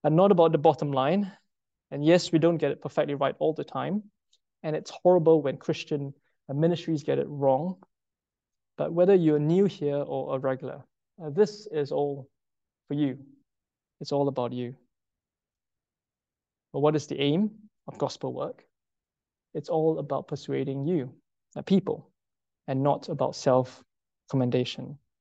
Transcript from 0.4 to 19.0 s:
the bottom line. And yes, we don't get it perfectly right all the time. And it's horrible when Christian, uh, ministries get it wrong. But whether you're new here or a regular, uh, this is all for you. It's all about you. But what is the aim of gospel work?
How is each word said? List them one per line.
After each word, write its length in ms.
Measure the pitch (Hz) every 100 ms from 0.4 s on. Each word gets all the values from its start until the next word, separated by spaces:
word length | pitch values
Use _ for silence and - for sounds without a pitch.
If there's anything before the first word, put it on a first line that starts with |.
| 165
the 80 | 156
bottom 320 | 156 147 147
line. 400 | 135 135 196 196 - _ _ _ _ -
And 140 | 143
yes, 280 | 151 175 -
we 80 | 165
don't 160 | 165 165
get 160 | 143
it 100 | -
perfectly 320 | 143 - 147
right 220 | 143 139 -
all 140 | 151
the 100 | 151
time. 400 | 143 131 139 208 - _ _ _ _ _
And 100 | 160
it's 160 | 151 -
horrible 520 | - 180 180 160 160
when 160 | 139 135
Christian, 540 | - 151 - 147 139 - _ _ -
uh, 60 |
ministries 500 | 139 165 165 - 156
get 140 | 143 139
it 100 | 139
wrong. 480 | 143 139 131 180 185 _ _ _ _ _ _ _ _ _ -
But 160 | 147
whether 220 | 165 180
you're 240 | 190 160 147
new 280 | 151 180 202
here 320 | - 147 143
or 360 | 139 135 131
a 40 | 135
regular, 440 | 131 131 131 127 - _ _ -
uh, 80 | 151
this 380 | 151 214 - -
is 220 | 156 139
all 360 | 147 143 139 131 _ _ _ _ _ -
for 60 |
you. 240 | 147 143 123 - _ _ _ _ _ _ -
It's 100 | 147
all 160 | 143 139
about 260 | 135 123
you. 220 | 123 120 135 _ _ _ _ _ _ _ _ _ _ _ _ _ _ _ _ _ _ _
But 80 | 143
what 160 | 147 156
is 100 | 147
the 140 | 143
aim 300 | 139 165 214 - - _ -
of 120 | -
gospel 340 | 135 - 131
work? 320 | 127 156 - _ _ _ _